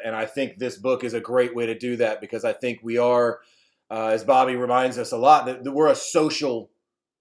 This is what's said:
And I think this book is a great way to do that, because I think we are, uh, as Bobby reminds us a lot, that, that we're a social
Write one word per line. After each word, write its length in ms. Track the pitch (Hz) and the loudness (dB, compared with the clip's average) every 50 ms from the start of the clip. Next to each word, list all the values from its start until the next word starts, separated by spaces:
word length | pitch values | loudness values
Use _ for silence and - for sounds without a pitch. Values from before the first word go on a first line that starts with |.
| 107 | -6
And 100 | 113 110 | -6 -4
I 100 | 110 110 | -4 -6
think 320 | 110 - 139 135 117 - | -4 -4 -4 -4 -4 -6
this 220 | 95 127 123 120 101 | -6 -6 -6 -6 -4
book 240 | 101 131 127 123 | -2 -2 -2 0
is 120 | 127 117 113 | -2 -4 -6
a 60 | 117 | -6
great 320 | - 117 123 127 123 120 | -4 0 2 2 2 2
way 140 | 117 120 120 | 0 -4 -4
to 100 | 113 113 | -4 -4
do 200 | 110 123 123 120 | -4 -6 -6 -2
that, 240 | 113 120 110 107 - | 0 0 -2 -2 -4
because 240 | 107 - 117 110 113 | -10 -10 -8 -4 -2
I 80 | 113 | -4
think 260 | 107 - - 123 117 110 | -4 -2 -4 -6 -6 -6
we 160 | 113 117 117 | -8 -4 0
are, 440 | 120 120 123 123 120 120 117 117 - _ _ _ _ _ _ _ _ _ - | 2 2 4 4 4 2 0 -2 -4 _ _ _ _ _ _ _ _ _ -10
uh, 160 | 110 110 110 | -6 -4 0
as 160 | 110 110 - | 0 0 0
Bobby 320 | - - 131 127 131 127 127 | 2 4 4 4 4 2 0
reminds 440 | 123 123 120 123 127 127 127 117 123 | -2 -2 0 2 2 2 0 -2 -4
us 120 | 113 - | -6 -6
a 80 | 127 113 | -2 2
lot, 280 | 123 143 151 147 - | 6 6 6 6 4
that, 180 | 127 131 127 123 | 0 -8 -8 -8
that 80 | 139 | -6
we're 160 | 135 147 156 151 | 0 2 4 4
a 80 | 135 | 4
social 720 | - - - - 165 156 151 151 - 147 135 120 113 107 - _ _ _ _ _ _ _ _ _ _ | 2 0 -2 0 2 2 0 -2 -2 -2 -2 -4 -4 -8 -12 _ _ _ _ _ _ _ _ _ _